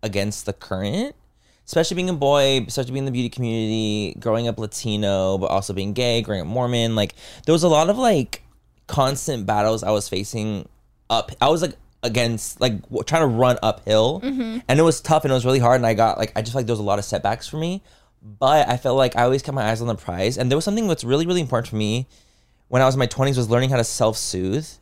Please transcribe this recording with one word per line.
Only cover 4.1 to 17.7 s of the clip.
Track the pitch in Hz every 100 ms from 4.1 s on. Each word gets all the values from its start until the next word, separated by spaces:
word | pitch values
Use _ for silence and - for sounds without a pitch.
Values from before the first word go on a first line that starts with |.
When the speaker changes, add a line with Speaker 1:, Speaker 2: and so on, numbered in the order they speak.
| -
Speaker 1:
growing | 117 110 120
up | 107
Latino, | 107 - 117 104 104 98 95 95
but | 90
also | 95 98
being | 95 98
gay, | 104 123 117
growing | 107 101
up | 80
Mormon. | 117 123 120 113
Like, | 110 104 - - -
there | -
was | 165
a | 170
lot | 151 165
of, | 214
like, | 254 180 123 - - _ _ _ -
constant | - 131 139 - 131 98
battles | 104 107 110
I | 101
was | 107 101
facing | 95 101 117 107 101 - _ _ _ _
up. | 117 - -
I | 139
was, | 160
like, | 170 - - _
against, | 123 113 117 113 - -
like, | 127 104
w-, | - 117
trying | - 160
to | 151
run | 113 127 123
uphill, | 110 - - 107 113 160
Speaker 2:
Mm-hmm. | 247 262 226 226 -
Speaker 1:
and | 139
it |
was | 165 156
tough | - 156
and | 147
it |
was | 131
really | 123 131
hard. | 120 127
And | 117
I |
got, | 107 113 -
like, | 110 -
I |
just, | 113
like, | 131 117
there |
was | 113
a |
lot | 104 101
of |
setbacks | 101 95 95 113 -
for | 151
me, | 165